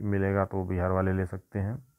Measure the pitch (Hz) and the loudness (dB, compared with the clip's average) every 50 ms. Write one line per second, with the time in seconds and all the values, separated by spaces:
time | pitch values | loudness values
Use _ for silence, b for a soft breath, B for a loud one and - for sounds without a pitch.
0 | - 104 101 98 98 98 98 98 95 - - 95 92 92 92 90 90 92 92 92 | -2 -2 0 2 2 2 2 2 2 0 0 -2 -2 0 0 0 2 2 2 2
1 | 95 95 92 95 92 90 - 92 - _ - 101 95 101 120 143 - - _ | 2 2 2 0 0 -2 -6 -10 -12 _ -6 -4 -4 -4 -4 -8 -12 -18 _